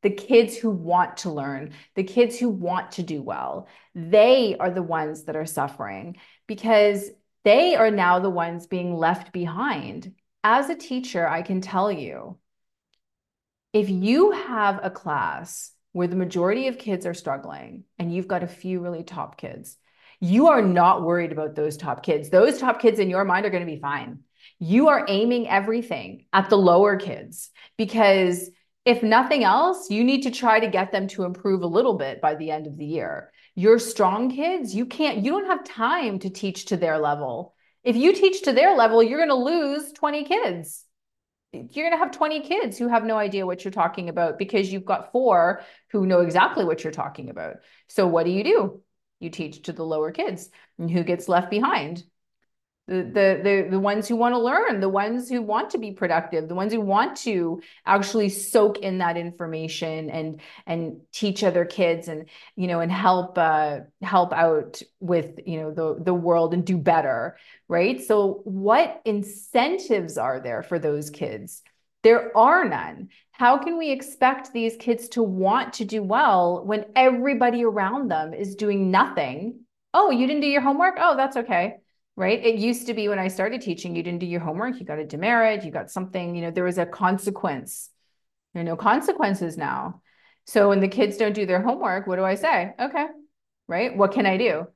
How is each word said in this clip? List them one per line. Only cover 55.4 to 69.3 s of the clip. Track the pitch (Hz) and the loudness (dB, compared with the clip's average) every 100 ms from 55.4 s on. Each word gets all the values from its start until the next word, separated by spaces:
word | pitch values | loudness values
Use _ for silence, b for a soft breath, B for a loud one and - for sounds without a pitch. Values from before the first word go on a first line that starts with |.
want | 208 214 415 | -2 -4 -2
to | - | -6
be | 214 | -8
productive, | 190 180 165 165 165 156 | -6 0 0 0 -6 -4
the | |
ones | 175 202 | -4 -2
who | 226 | -2
want | 202 196 254 - | 0 2 0 -2
to | 254 196 170 165 B B - | -4 -2 -2 -4 B B 0
actually | 196 196 226 202 | 2 2 0 0
soak | 196 - 240 208 202 | -2 0 4 4 2
in | 196 185 | -6 -2
that | 175 170 | -2 -2
information | 170 175 170 160 160 - 160 160 156 | -8 -10 -8 -8 -8 -8 -6 -6 -8
and, | 160 160 156 B B - | -8 -8 -10 B B -8
and | 170 165 - _ | -6 -6 -10 _
teach | - 208 196 | -6 -4 0
other | 202 180 | 0 2
kids | 170 - 175 165 170 | -2 0 0 0 -4
and, | 156 160 B B - | -12 -12 B B -6
you | 180 | -2
know, | 170 | -2
and | 170 | -2
help, | 185 190 185 175 - | 0 2 2 0 0
uh, | 160 156 151 143 - _ | 2 2 0 -4 -12 _
help | 190 185 175 | 0 2 2
out | 156 165 156 - - - _ | 2 2 2 -2 -14 -20 _
with, | 180 170 151 - 185 | -2 -2 -2 -12 -10
you | 160 | -8
know, | 156 | -8
the, | 156 160 156 | -4 -4 -2
the | 165 | -2
world | 180 175 170 165 | 0 2 2 2
and | 175 180 | 0 -2
do | 185 | 0
better, | 151 165 139 117 117 - b b _ | 2 2 2 -2 -4 -10 b b _
right? | 170 190 254 | 0 0 -2
So | - 214 196 196 | 0 2 2 -2
what | - 196 196 247 339 - 226 | -8 -4 2 4 2 -2 -4
incentives | 208 196 | -4 -6